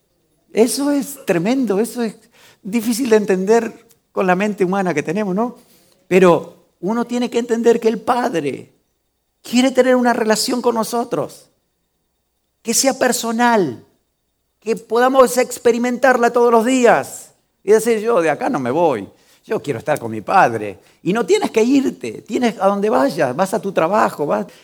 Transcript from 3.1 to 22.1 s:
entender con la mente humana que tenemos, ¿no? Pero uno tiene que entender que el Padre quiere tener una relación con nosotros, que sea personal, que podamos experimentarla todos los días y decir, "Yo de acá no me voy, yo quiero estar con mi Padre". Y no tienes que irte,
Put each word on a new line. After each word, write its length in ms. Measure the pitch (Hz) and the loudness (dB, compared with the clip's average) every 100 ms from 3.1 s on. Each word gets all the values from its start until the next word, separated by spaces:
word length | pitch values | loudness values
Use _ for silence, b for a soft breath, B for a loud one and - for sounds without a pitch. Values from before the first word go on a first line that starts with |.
| 214 | 2
entender 680 | 208 190 190 233 226 - _ _ _ | 2 0 2 0 0 -10 _ _ _
con 160 | - 190 | -2 0
la 80 | 180 | 0
mente 280 | 214 196 | 0 -2
humana 300 | 180 196 185 | -2 -2 -2
que 100 | 151 | -2
tenemos, 320 | 143 180 208 185 | -2 -4 -2 -2
¿no? 220 | 240 - b b b b - | -4 -8 b b b b 0
Pero 600 | 185 185 151 - - _ _ | 4 6 4 0 -16 _ _
uno 260 | 175 226 233 | -6 -4 -4
tiene 240 | 247 247 | -4 -2
que 100 | 240 | -4
entender 400 | 247 226 233 233 | -2 0 2 2
que 80 | 220 | 0
el 120 | 226 | -2
Padre 720 | - 240 247 180 143 117 117 _ _ _ _ _ _ _ | -2 -2 -2 -2 -4 -8 -12 _ _ _ _ _ _ _
quiere 300 | - 247 262 | -4 0 2
tener 240 | 254 254 254 | 2 2 4
una 180 | 240 | 2
relación 480 | 233 220 214 - 247 | 0 0 0 -2 -2
con 140 | 240 226 | 0 -2
nosotros, 760 | 214 240 240 160 120 - _ _ _ _ _ _ _ _ _ _ _ _ | -2 -4 -4 -6 -6 -10 _ _ _ _ _ _ _ _ _ _ _ _
que 120 | - | -4
sea 240 | 226 269 262 | -2 0 0
personal, 880 | 254 - 233 226 240 226 160 107 - _ _ _ _ _ _ _ | 0 -2 -4 0 2 2 0 -4 -14 _ _ _ _ _ _ _
que 160 | 214 220 | -6 -6
podamos 640 | - 226 254 269 247 240 | -2 2 4 6 4 4
experimentarla 920 | 254 - 240 233 247 240 262 254 240 | -2 0 0 0 0 0 2 4 2
todos 200 | 240 240 | 2 4
los 140 | 233 220 | 4 4
días 640 | 254 208 160 127 - - _ _ _ | 4 4 4 0 -12 -20 _ _ _
y 80 | - | 2
decir, 280 | 220 220 220 | 2 4 0
"Yo 220 | 220 226 | 0 0
de 80 | 160 | 0
acá 200 | 143 285 | 0 -2
no 100 | 165 | -2
me 120 | 123 | -2
voy, 380 | 147 170 117 95 _ b b | 0 2 0 -6 _ b b
yo 160 | - 214 | -8 -6
quiero 180 | - 113 | -6 -6
estar 180 | - 139 | -4 -4
con 140 | 117 | -4
mi 100 | 110 | -10
Padre". 560 | - 185 147 113 104 92 b b | -2 2 2 0 -8 -12 b b
Y 120 | - | -4
no 120 | 214 240 | -2 0
tienes 240 | 415 - | 0 0
que 140 | 226 | 0
irte, 580 | 233 277 262 - 117 | 2 2 0 -6 -10